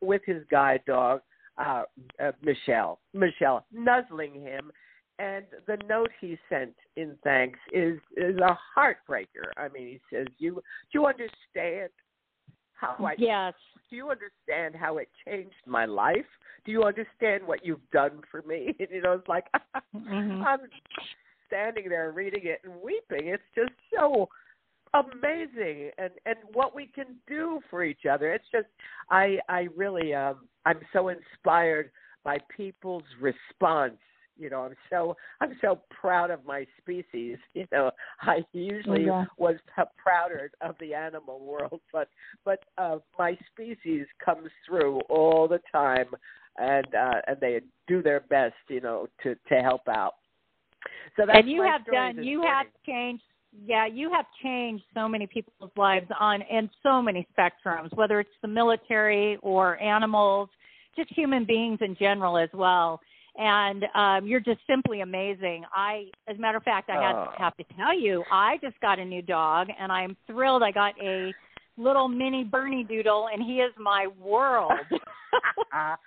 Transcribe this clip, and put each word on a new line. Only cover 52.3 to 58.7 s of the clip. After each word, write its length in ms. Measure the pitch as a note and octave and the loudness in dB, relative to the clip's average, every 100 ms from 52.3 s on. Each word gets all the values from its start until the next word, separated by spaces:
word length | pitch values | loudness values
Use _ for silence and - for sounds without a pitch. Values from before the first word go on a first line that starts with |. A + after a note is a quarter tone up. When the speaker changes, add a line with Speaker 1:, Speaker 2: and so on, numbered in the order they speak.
| D4 | -2
Speaker 1:
morning. 160 | E4 C#4 | 0 0
Speaker 2:
have 100 | C4+ _ - | -2 _ -10
changed, 360 | B3+ A#3+ B3 - _ _ G#3+ G#3 | -6 -6 -8 -14 _ _ -20 -2
yeah, 200 | A3 A3 | 0 0
you 240 | A3+ D#4 | -2 -2
have 140 | F4 - - | -2 -2 -8
changed 400 | C4 B3 A#3+ G#3+ - | -6 -4 -4 -6 -8
so 120 | A3+ A3 | -6 -4
many 200 | A3 G3+ | -4 -4
people's 440 | A3+ - _ F#3+ - | -8 -10 _ -12 2
lives 300 | G3 F#3+ F3+ G#3 | 4 4 0 0
on, 220 | G#3 G3+ | 2 2
in 280 | - A3+ A3 - | 0 -2 -2 0
so 180 | C4+ C4 | 4 4
many 260 | A#3 F3+ F3+ - | 4 -2 -4 2
spectrums, 560 | F3+ - F#3+ E3+ D#3+ | 2 2 -4 -4 -4
whether 240 | - G#3+ G#3 | 0 2 2
it's 120 | G3+ _ | 0 _
the 80 | A3+ | -4
military 880 | G#3+ A#3 | 2 4